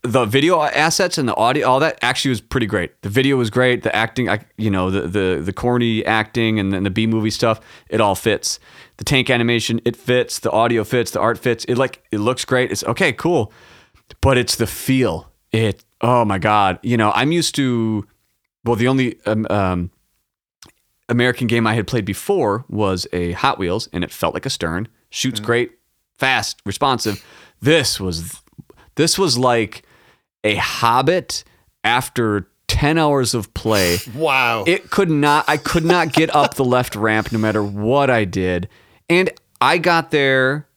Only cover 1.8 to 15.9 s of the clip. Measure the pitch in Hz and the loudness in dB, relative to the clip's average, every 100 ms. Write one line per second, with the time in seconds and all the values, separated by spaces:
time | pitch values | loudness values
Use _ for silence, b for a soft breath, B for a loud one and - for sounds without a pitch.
1.8 | 135 - 117 127 139 120 - 135 110 101 | 0 0 -2 0 -2 -2 -4 -4 -2 -2
2.8 | 85 _ 101 107 135 135 117 123 127 120 | -4 _ -2 0 2 2 0 2 2 2
3.8 | - 107 113 - 113 107 - - 110 98 | 0 0 -2 -2 -2 -2 -4 -4 0 0
4.8 | 92 98 80 101 92 85 85 - 120 123 | 0 0 -2 0 0 0 -4 -4 -2 0
5.8 | 120 110 - 110 107 120 113 110 98 95 | 0 0 0 0 0 -2 0 0 0 -2
6.8 | 98 92 113 110 110 - 117 110 B B | -2 0 0 0 -2 0 0 0 B B
7.8 | B 110 107 95 113 101 - - B B | B 0 2 2 0 0 -2 -8 B B
8.8 | B - - 139 123 123 117 117 107 117 | B -12 -2 0 2 0 2 0 -2 -2
9.8 | 120 117 - 127 120 - 117 107 117 113 | -2 -6 0 0 0 -4 -2 2 2 0
10.8 | 104 127 113 - 110 117 123 117 - 123 | 0 -2 -2 0 0 0 -2 -2 -2 -2
11.8 | 131 - _ 107 107 127 - 127 127 - | -2 -4 _ -2 -2 -2 0 0 0 -2
12.8 | - 113 175 117 165 170 104 b b b | -4 0 -2 0 0 0 -2 b b b
13.8 | b b _ - 135 127 120 - 113 - | b b _ -2 2 2 0 -2 -4 -4
14.8 | - 131 117 82 - _ _ 110 110 95 | 0 2 2 -2 -10 _ _ 0 0 -2
15.8 | _ | _